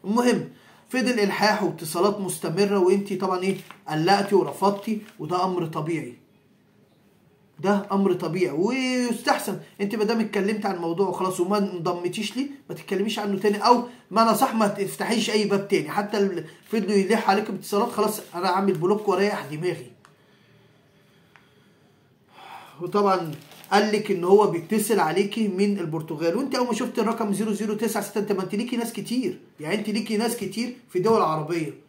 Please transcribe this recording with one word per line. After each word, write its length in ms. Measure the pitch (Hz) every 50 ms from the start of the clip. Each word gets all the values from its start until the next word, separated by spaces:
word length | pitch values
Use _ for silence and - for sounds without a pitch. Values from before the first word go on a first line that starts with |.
| -
المهم 440 | 190 214 240 247 247 220 170 - - - - - - - - _ _
فضل 300 | - 254 226 247 247 220
الحاح 440 | 202 190 - 160 202 214 208 - 180
واتصالات 560 | 165 156 - 165 156 - 175 185 208 202 208
مستمره، 600 | 190 175 160 - - 165 160 190 208 196 202 196
وانت 340 | 175 185 190 202 196 - 196
طبعًا 300 | - 202 190 185 180 185
ايه 140 | 196 185 - - - - - _
قلقتي 480 | - 156 156 160 185 202 196 196 - 202
ورفضتي، 680 | 185 160 151 - - 190 202 202 196 - 226 214 208 - - - -
وده 240 | 156 151 180 180 185
امر 220 | 185 180 175 165
طبيعي، 480 | 156 160 160 151 160 170 151 127 123 - - _ _ _ _ _ _ _ _ _ _ _ _ _ _ _ _ _ _ _ _ _ _ _ _ _ _ _ -
ده 280 | 165 196 202 196 190 -
امر 220 | 196 196 196 185 175
طبيعي 420 | - 180 160 156 190 180 151 139
ويستحسن. 1000 | 156 190 220 254 262 262 254 254 247 247 240 - - - 294 277 294 - 214 185 156 - - - -
انت 140 | 202 202 214
ما 80 | 214 214
دام 160 | 208 233 226
اتكلمت 460 | 220 220 - 208 185 208 220 208 208
عن 100 | 196 185
الموضوع 320 | 175 175 170 170 175 196
وخلاص 320 | 190 185 - 185 185 180 175
وما 180 | 175 185 208
انضمتيش 800 | 208 196 185 180 175 160 180 180 175 175 180 180 220 220 - -
ليه 100 | 247 285 285 - - _ -
ما 60 | 170
تتكلميش 440 | - - - 196 190 202 226 - 226
عنه 200 | 208 202 196 185
تاني، 180 | - 208 208
او 260 | 208 208 240 247 - - - - - _ _
ما 120 | 185 220 226
نصح 320 | 226 214 - 262 254 220
ما 120 | 220 214
تفتحيش 600 | 196 202 202 196 185 - - 190 185 233 214 - 226
اي 160 | 220 220 208
باب 220 | 185 202 196 -
تاني. 220 | - 202 160 147 -
حتى 280 | - 208 202 202 226
ال-، 280 | 208 202 190 175 170 156 - - - - -
فضلوا 200 | 214 226 190 185
يلح 380 | 208 196 190 185 226 220 - -
عليك 220 | 196 214 214 -
باتصالات، 400 | 202 - - - 208 202 233 240
خلاص 280 | - 214 208 214 214 - - - -
انا 120 | 175 185
اعمل 260 | 185 175 190 202 196 185
بلوك 340 | 156 165 190 208 202 -
واريح 380 | 202 185 180 196 208 185 - 139 139
دماغي. 400 | 151 151 175 180 165 - - - - _ _ - _ _ _ _ _ _ _ _ _ _ _ _ _ _ _ _ _ _ _ _ _ _ _ _ _ - _ _ _ _ _ _ _ _ _ _ _ _ _ _ _ _ _ _ _ - - - - - - - - 139
وطبعًا 500 | 175 175 - 202 202 196 185 175 170 156 - - - - - - - -
قال 200 | 190 208 214 214
لك 200 | 208 208 - -
ان 120 | 190 170 170
هو 240 | 180 196 214 208
بيتصل 520 | 175 160 170 160 - 214 214 214 - 226 190
عليكي 480 | 165 156 160 190 202 202 - 233 220
من 320 | 202 180 185 202 202 202 196
البرتغال، 580 | 170 156 156 160 151 - 160 147 165 165 175
وانت 180 | 233 285 262 -
اول 120 | 254 247
ما 60 | 247 220
شفت 260 | - 254 - - -
الرقم 340 | 214 226 220 - 226 208 196
زيرو 180 | 180 220 220 202
زيرو 200 | 180 220 208 214
تسعة 300 | 208 233 214 214 208 202
ستة 160 | - - 214
انت 120 | 196 -
ما 120 | 202 185 185
انت 120 | 185 208
ليكي 220 | 202 240 - 247
ناس 160 | 233 233 226 -
كتير، 460 | 202 - - 233 254 247 165 - - - - _ -
يعني 160 | 147 156 190
انت 140 | 214 214 220
ليكي 280 | 202 233 202 - 220
ناس 200 | 202 233 - -
كتير 380 | - 202 - - 226 240 240 - - - _
في 100 | - 180
دول 220 | 180 226 226 208
عربيه 520 | 180 160 156 156 151 151 175 170 156 139 131 - -